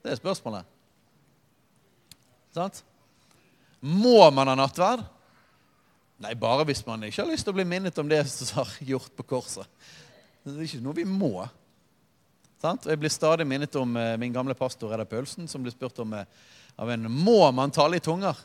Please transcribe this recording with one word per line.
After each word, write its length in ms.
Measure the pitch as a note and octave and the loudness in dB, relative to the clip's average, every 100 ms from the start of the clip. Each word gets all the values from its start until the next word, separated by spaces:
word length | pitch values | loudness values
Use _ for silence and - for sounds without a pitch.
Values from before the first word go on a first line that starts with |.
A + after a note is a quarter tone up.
Det 140 | - | -6
er 40 | - | -6
spørsmålet. 460 | F3 F#3+ B2 G#2 F2+ _ _ _ _ _ _ _ _ _ _ _ _ _ _ - _ _ _ - | -4 -6 -6 -10 -12 _ _ _ _ _ _ _ _ _ _ _ _ _ _ -20 _ _ _ -6
Sant? 240 | F#3+ - _ _ _ _ _ _ _ _ _ _ | -6 -6 _ _ _ _ _ _ _ _ _ _
Må 460 | C#3 F3+ A#3+ A#3 E3+ | -2 2 6 8 8
man 160 | C3+ C3+ | 8 2
ha 60 | C3 | 2
nattverd? 480 | C#3 - F#3 B3 - _ _ _ _ _ _ _ _ _ _ _ | 0 2 0 0 -6 _ _ _ _ _ _ _ _ _ _ _
Nei, 80 | G#2 A#2 | -10 -4
bare 240 | A2+ B2+ | 0 2
hvis 160 | D#3 C3 - | 2 0 -4
man 180 | A2 | -8
ikke 160 | G#2+ - | -8 -4
har 80 | E4 | -2
lyst 160 | D#4+ | -2
til 80 | - | -2
å 60 | F#3+ | -2
bli 100 | F3+ | -2
minnet 320 | F3+ F#3+ D#3+ | -2 -4 -4
om 80 | D3 | 0
det 140 | D3+ | 2
Jesus 320 | D3 - B2+ - | 2 -4 -6 -4
har 160 | A#2 - C3 | -6 -8 -6
gjort 180 | C3 - - | -6 -6 -16
på 100 | - | -6
korset. 340 | B2+ - - F#2+ _ - - - - _ _ | -6 -6 -14 -14 _ -20 -20 -20 -20 _ _
Det 160 | - C#3+ | -14 -10
er 80 | |
ikke 180 | D#3 C#3 B2 | -10 -8 -8
noe 100 | D#3 | -6
vi 80 | |
må. 400 | E4 F#3+ F3 F#2 A2 - _ _ _ _ _ _ _ _ _ _ | -4 0 -2 -2 -10 -14 _ _ _ _ _ _ _ _ _ _
Sant? 240 | D#3 G3 - | -4 -4 -2
Og 60 | |
jeg 80 | D#3 | -2
blir 80 | D3+ | -2
stadig 320 | - D#3 E3 | 0 2 2
minnet 320 | D3+ C3+ C#3+ D3 | 2 -2 -2 -2
om, 200 | B2+ A#2+ | -2 -2
eh, 160 | A2+ A2+ | -2 -2
min 160 | B2 | -4
gamle 240 | B2 C3 B2+ | -4 -4 -2
pastor, 320 | B2+ - A2 | -4 -6 -6
Reidar 160 | A2 | -6
Paulsen, 420 | G#2+ A2 C3+ - E3 | -6 -6 -8 -10 -12
som 140 | D3 | -8
blir 140 | B2 A#2 | -10 -8
spurt 240 | B2+ - | -10 -8
om, 160 | A2+ G#2+ | -8 -8
eh, 80 | G2 _ - - - - | -12 _ -20 -20 -20 -10
av 100 | A2+ | -6
en, 200 | A#2 A2+ | -4 -4
må 400 | B2 F#3 A#3 D#3+ | 2 6 8 8
man 180 | B2+ C#3 | 6 0
tale 300 | C#3+ D3+ F3 | 4 4 4
i 0 | |
tunger? 340 | - E3+ F#3+ C#3+ | -2 -2 -2 -4